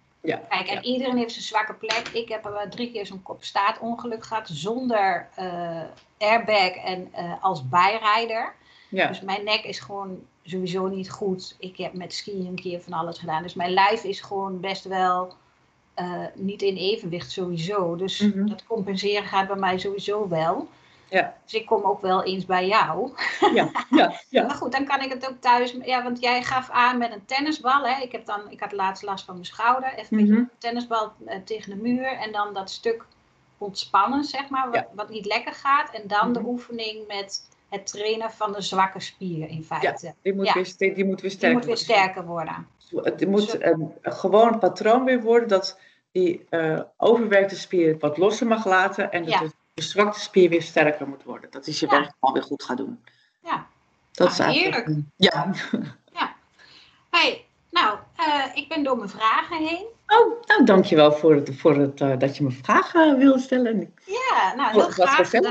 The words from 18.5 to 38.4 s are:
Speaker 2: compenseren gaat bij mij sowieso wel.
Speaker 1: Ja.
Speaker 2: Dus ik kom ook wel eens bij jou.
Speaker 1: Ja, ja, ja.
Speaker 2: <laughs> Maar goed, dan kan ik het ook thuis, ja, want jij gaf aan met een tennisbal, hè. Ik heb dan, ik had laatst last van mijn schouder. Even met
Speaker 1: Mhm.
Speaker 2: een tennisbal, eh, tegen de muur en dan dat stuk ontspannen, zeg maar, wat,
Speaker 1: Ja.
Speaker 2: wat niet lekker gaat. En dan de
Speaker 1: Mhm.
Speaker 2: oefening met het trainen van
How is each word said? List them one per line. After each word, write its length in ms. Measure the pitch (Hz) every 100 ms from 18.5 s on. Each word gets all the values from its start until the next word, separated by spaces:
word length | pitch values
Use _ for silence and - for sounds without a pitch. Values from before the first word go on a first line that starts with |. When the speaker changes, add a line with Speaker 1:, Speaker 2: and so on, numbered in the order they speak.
| - -
Speaker 2:
compenseren 580 | 226 196 190 202 208 202
gaat 180 | 196 196
bij 100 | 196
mij 220 | 190 185
sowieso 500 | 202 196 202 208 196
wel. 400 | 160 165 220 311 _ _ _ -
Speaker 1:
Ja. 280 | 185 - -
Speaker 2:
Dus 100 | -
ik 120 | 214 -
kom 160 | 214
ook 180 | 196 196
wel 200 | 190 185
eens 220 | 185 190 185
bij 200 | 185 185
jou. 440 | 214 156 165 262 - - - 403
Speaker 1:
Ja, 160 | 226 147 - -
ja, 220 | 285 175 - -
ja. 140 | 247
Speaker 2:
<laughs> 40 | 247
Maar 80 | -
goed, 160 | 254
dan 120 | 277
kan 160 | 277 269
ik 100 | 269
het 160 | 254 262
ook 120 | 254
thuis, 340 | 247 247 247 247
ja, 200 | - 254
want 180 | 247 240
jij 220 | 240 247
gaf 280 | - 262 -
aan 280 | - 147 247
met 140 | 240
een 120 | 202
tennisbal, 600 | - 269 302 302 240 277 247
hè. 160 | 269
Ik 100 | 247
heb 140 | 226 226
dan, 140 | 208 208
ik 100 | 214
had 120 | 202
laatst 300 | 202 190 190
last 220 | 202 190
van 100 | -
mijn 120 | 180 175
schouder. 480 | - 233 262 262
Even 220 | - 220 214
met 100 | 208
Speaker 1:
Mhm. 100 | 226
Speaker 2:
een 120 | 247 _
tennisbal, 540 | 233 240 240 226 220 - -
eh, 100 | 285
tegen 260 | - 214 202
de 60 | 196
muur 240 | 233 247 262 254
en 140 | 214
dan 220 | 208 208
dat 160 | 196 190
stuk 340 | - 226 226 - _ _ _ _ -
ontspannen, 680 | 202 190 - 196 214 285
zeg 240 | 294 262 269
maar, 160 | 269 254
wat, 80 |
Speaker 1:
Ja. 120 | 240 -
Speaker 2:
wat 140 | 196 214
niet 180 | 220 196
lekker 280 | 247 302
gaat. 360 | - 277 285 302
En 80 | 220 202
dan 260 | 208 233
de 60 | 233
Speaker 1:
Mhm. 80 | 240
Speaker 2:
oefening 580 | 247 - 233 220 220 208
met 400 | 202 196 - _ _ -
het 180 | 196 -
trainen 440 | 202 214 226 226
van 220 | -